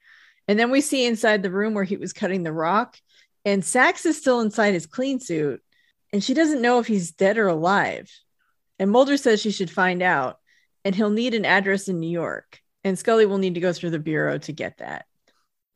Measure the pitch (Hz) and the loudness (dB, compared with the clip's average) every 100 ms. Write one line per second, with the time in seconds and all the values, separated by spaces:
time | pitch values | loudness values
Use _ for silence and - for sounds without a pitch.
0 | _ - _ _ - 208 240 269 277 269 | _ -20 _ _ -2 0 4 2 2 0
1 | 240 220 226 214 190 190 220 208 185 202 | 0 2 2 2 0 -2 -2 -2 -4 -4
2 | 180 - 190 190 165 160 160 202 240 - | -8 -6 -4 -2 -4 -2 0 0 -2 -10
3 | _ _ _ _ 202 202 - 247 302 359 | _ _ _ _ -2 0 0 2 2 2
4 | 339 302 269 240 214 233 208 180 - - | -2 0 0 2 0 2 2 0 -4 -6
5 | 269 254 - 160 147 120 _ _ _ _ | -4 -4 -4 -4 -2 -6 _ _ _ _
6 | _ 202 220 269 320 285 240 247 226 202 | _ -4 0 2 2 2 2 2 2 -2
7 | 170 - 196 226 202 160 170 196 120 65 | -2 0 2 2 2 2 2 2 0 -4
8 | - - _ _ _ _ _ - 190 233 | -14 -20 _ _ _ _ _ -4 2 4
9 | 277 277 247 214 214 196 175 - 185 180 | 4 4 2 2 0 -4 -4 0 0 2
10 | 180 151 127 - _ _ _ _ 196 190 | 0 2 -2 -6 _ _ _ _ -4 0
11 | 208 214 247 226 147 190 196 196 196 175 | 0 0 -2 -2 2 2 2 -2 -4 -6
12 | 165 170 131 60 - - _ _ 196 185 | -4 -4 -6 -8 -14 -20 _ _ -6 -2
13 | - 226 208 196 190 175 180 170 170 160 | 2 4 4 2 -2 -2 -2 -2 -4 -4
14 | 156 151 147 151 - 151 87 - - - | -4 -2 -2 -4 -8 -10 -10 -10 -14 -14
15 | - _ _ _ _ _ _ | -16 _ _ _ _ _ _